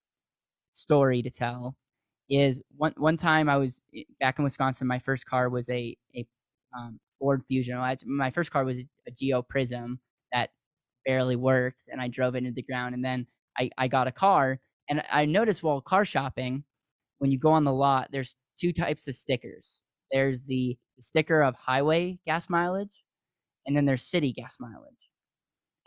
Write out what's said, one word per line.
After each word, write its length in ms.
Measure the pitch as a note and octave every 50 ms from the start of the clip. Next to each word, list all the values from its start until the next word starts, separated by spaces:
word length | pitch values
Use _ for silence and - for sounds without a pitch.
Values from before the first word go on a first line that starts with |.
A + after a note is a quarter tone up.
| _ _ _ _ _ _ _ _ _ _ _ _ _ _ -
story 480 | - - - D3+ C#3+ C#3 C3 B2+ B2
to 80 | A#2 B2
tell. 480 | - - B2 A#2+ B2 B2 A#2+ B2+ C3 _ _ _ _ _ _ _ _ _ _ -
Is 320 | C3+ C#3 C#3+ C3+ B2+ C3 - _ _
one, 180 | C#3 D3 D#3 - -
one 180 | C#3+ D#3 E3
time 320 | D#3 - E3+ D#3 D#3+ D#3 D3+
I 80 | C#3
was 260 | C#3 C3+ B2+ B2+ - _ _ -
i-, 100 | A2+ - _ _ -
back 180 | C3+ C3 C3 -
in 60 | D3
Wisconsin, 420 | C#3 - - C3+ C3+ B2+ - C3
my 140 | B2+ B2+ B2+
first 260 | - - C3+ B2+ -
car 220 | - - B2+ B2+ B2
was 220 | B2+ B2 A#2 B2
a, 260 | B2 B2 A#2+ A#2 - - _ _ -
a, 140 | B2+ A#2 - _ _ _ _ _ _ _ _ - B2
um, 220 | A#2+ A#2+ A2+ G#2+ _ _ _ -
Ford 220 | C#3 C#3 C#3 C3 C3 -
Fusion. 280 | C3+ C3 B2 B2 B2
Well, 100 | B2 B2+
I, 100 | B2+ C3 B2+ -
my 260 | A2 C3+ C#3+ C#3 C3
first 200 | - E3+ E3+ -
car 140 | - C#3+ C3+
was 140 | C3 B2+ B2
a, 80 | B2 - _ _ - -
a 40 |
Geo 300 | B2+ - C3+ C#3 C3 B2+
Prism 600 | B2 - - C#3 C3 A#2+ B2 A#2+ A#2+ A#2+ B2+ B2 _ _ _ _ _ - -
that 180 | B2 A#2+ - _ _ _ _ _ _ _ _ _ _ -
barely 320 | C3+ C3 C3 B2+ B2+ B2+ A#2+
worked, 460 | B2 C3 C3 B2+ B2+ B2+ B2+ _ _ -
and 140 | - C3
I 80 | B2+ B2
drove 260 | A#2 C3 B2+ B2+ B2
it 40 | B2+
into 120 | B2+ B2+
the 120 | A#2 B2 A#2
ground. 320 | - C3 B2 B2 B2 B2
And 80 | B2 B2+
then 240 | C3 B2+ B2+ A#2+ - _ _ _ _ - -
I, 120 | B2+ - - -
I 100 | C3 C3
got 200 | C3+ C3+ B2+ B2+
a 40 |
car, 480 | - - - G3 G3 D#3+ C#3 C3 C3 C3 _ _ _ _ _ -
and 140 | D3 D3+ - -
I 140 | - D3 D3+
noticed 360 | D3+ D#3 G3+ A#3 A3 F#3+ -
while 200 | - D#3+ D3 C#3
car 240 | - - F#3+ F#3+ G#3
shopping, 580 | - - C#3+ C#3 C3 - - B2+ B2+ B2+ C#3 C#3+ _ _ _ _ _ _ _ _ _ _ -
when 120 | C#3 C#3
you 60 | C3+ B2+
go 140 | C#3 D#3
on 120 | D#3 D#3 D3+
the 100 | C#3+ C3+
lot, 360 | C3 C#3 C#3 C3+ C3 B2 -
there's 240 | - C3+ C3 - - _ _ _ _ -
two 120 | - F3
types 360 | E3+ - E3 E3 D#3 - - -
of 80 | B2
stickers. 680 | - - - C3+ A#2+ - G#2+ - - - - - - _ _ _ _ _ -
There's 320 | C3+ C3+ C3+ C3+ C3 B2 C3
the 340 | C3+ C3 B2+ B2+ B2 A#2+ - _ _ _ -
sticker 420 | - - - D#3+ D#3+ - E3 D#3
of 140 | D3 C3 B2+
highway 640 | - - - C3 C3+ C#3+ D3+ D#3+ E3+ F3 F3+ F#3 F3+ -
gas 240 | - D#3 E3+ - -
mileage, 540 | F3 E3+ F3 F3 F3+ G3 G#3 G#3 _ - _ _ _ _ _ _ _ _ _ _ _ _ -
and 100 | - C#3+
then 100 | D3 C#3+
there's 160 | C#3+ C3+ B2+
city 320 | - - - F3+ D3+ C3+ A2+
gas 240 | - A#2+ - - -
mileage. 500 | B2 A#2 G#2+ C2 A1 - _ _ _ _ _ _ _ _ _ _ _ _ _ _ _ _ _ _ -